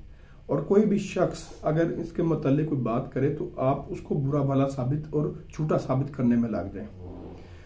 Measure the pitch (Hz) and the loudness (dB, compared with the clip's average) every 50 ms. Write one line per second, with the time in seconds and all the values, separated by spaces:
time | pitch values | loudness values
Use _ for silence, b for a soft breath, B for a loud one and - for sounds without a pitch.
0 | b b b b b b b b b - 131 151 151 - 196 202 226 - 202 - | b b b b b b b b b -2 -2 -2 2 4 6 6 6 6 4 2
1 | - - - 190 170 143 - - - - - - - 156 151 160 170 165 - - | 0 -2 0 0 0 0 0 -6 -12 -14 -14 -4 -2 0 2 2 2 2 0 -4
2 | 170 - - - 170 165 156 - - 135 135 151 156 - 147 135 120 113 113 123 | -6 -6 -2 0 2 2 2 2 2 2 4 4 2 0 0 0 0 0 0 0
3 | - - - 139 131 - - - - - - - 131 131 139 - - - 185 - | -2 -2 -2 0 0 2 0 0 -6 -8 -4 0 2 2 2 0 -2 -8 -8 -8
4 | - - 190 151 135 135 147 143 139 139 135 135 139 135 - - 120 127 147 156 | -4 -2 -2 0 0 2 2 2 2 2 4 4 2 2 0 -2 -2 0 0 -2
5 | - - - 147 156 180 - - - - - - 156 151 185 135 - - 131 131 | -2 -2 0 0 0 0 -2 -6 -14 -12 -4 -4 0 2 2 0 2 2 0 0
6 | 143 143 - - 123 120 120 117 117 113 107 101 90 95 - 95 - - - 92 | 0 -2 -2 2 4 4 6 4 4 2 0 -2 -4 -4 -8 -10 -10 -12 -12 -14
7 | 90 87 87 - - B B B B B B B B | -12 -12 -12 -12 -12 B B B B B B B B